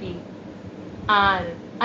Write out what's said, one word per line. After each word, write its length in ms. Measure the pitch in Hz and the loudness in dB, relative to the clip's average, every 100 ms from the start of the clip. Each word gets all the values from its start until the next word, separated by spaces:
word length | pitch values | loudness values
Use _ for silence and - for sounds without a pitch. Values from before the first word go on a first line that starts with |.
ਪੀ 140 | 190 175 - - - - - - - - - | -8 -8 -10 -14 -14 -14 -14 -12 -12 -4 4
ਆਰ 340 | 208 196 185 175 170 - - | 6 6 4 0 -6 -12 0